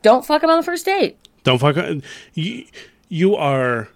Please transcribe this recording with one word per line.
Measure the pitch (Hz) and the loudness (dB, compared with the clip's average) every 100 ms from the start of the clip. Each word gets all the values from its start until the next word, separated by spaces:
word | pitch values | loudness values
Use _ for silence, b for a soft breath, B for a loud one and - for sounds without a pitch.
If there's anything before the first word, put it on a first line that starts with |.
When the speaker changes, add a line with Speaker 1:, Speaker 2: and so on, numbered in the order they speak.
Speaker 1:
don't | 214 254 - | 6 4 2
fuck | 302 | 0
him | 320 | 2
on | 330 | 0
the | |
first | 330 349 370 | 0 -6 -2
date. | 392 240 - _ _ | -2 -2 -4 _ _
Speaker 2:
Don't | - 127 | 0 2
fuck | 139 143 | 2 0
him. | 170 156 B B B | -4 -8 B B B
You, | - 165 247 - B B B _ | -8 -8 -8 -16 B B B _
you | 165 185 208 | 0 0 2
are | 147 135 127 120 107 | 0 0 0 -4 -6